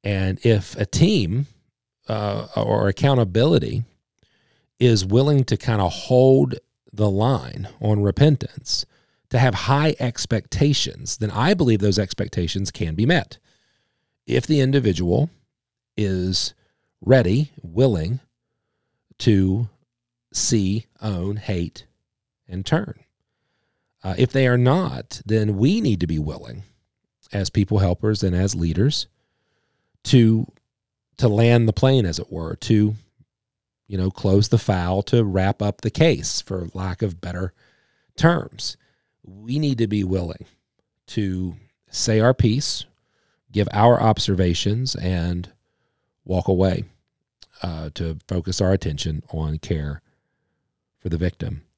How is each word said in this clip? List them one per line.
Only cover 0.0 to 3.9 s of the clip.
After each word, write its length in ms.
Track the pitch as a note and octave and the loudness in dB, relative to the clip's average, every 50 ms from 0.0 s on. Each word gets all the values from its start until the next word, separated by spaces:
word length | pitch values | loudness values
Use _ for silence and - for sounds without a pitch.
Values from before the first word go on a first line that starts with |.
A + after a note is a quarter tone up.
| - | -2
And 360 | G2+ G2+ F#2+ F#2+ F#2+ F#2 - - | -2 -2 0 0 -2 -4 0 2
if 300 | A#2 A2+ G2+ F#2 - - | 2 2 2 0 -6 -6
a 100 | - G#2 | -6 -6
team, 600 | - - - E3 G3+ G#3+ D#3 G2 D#2+ G#2 C3 C#3+ - _ _ _ _ _ _ _ _ _ _ _ | -4 2 2 2 4 4 2 0 0 -2 -4 -4 -6 _ _ _ _ _ _ _ _ _ _ _
uh, 400 | - A2+ G#2+ G#2 G2+ G2+ A2 A2 - - | -6 -6 -4 -2 -4 -4 -4 -8 -6 -4
or 320 | G#2+ A2 G#2+ G#2+ G#2+ G#2+ | -4 -2 0 0 0 0
accountability 960 | G2 F#2+ - - C#3 C3+ B2 A2+ F#2 F2 A2 B2+ D#3 E3+ C3 D2 A1+ - - A#2+ _ | 0 0 0 2 2 2 2 0 0 2 0 2 4 2 2 0 -2 -4 -6 -6 _